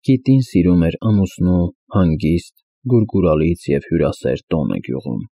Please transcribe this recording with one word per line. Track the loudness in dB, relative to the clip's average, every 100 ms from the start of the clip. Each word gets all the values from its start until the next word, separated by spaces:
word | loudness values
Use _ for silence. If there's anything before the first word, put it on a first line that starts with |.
| 0
Կիտին | 0 2 0
սիրում | 2 0 2 2
էր | 2 -2
ամուսնու | -2 0 0 -2 0 0 -2 -6 _
հանգիստ, | 0 0 0 0 -2 -4 _ _ _ -2
գուրգուրալից | 0 0 0 0 2 0 -2 -2
և | -4 -2
հյուրասեր | -2 -2 -2 -4 -6 _
տոնը | -4 -4 -6
գյուղում։ | -8 -10 -8 -10 -12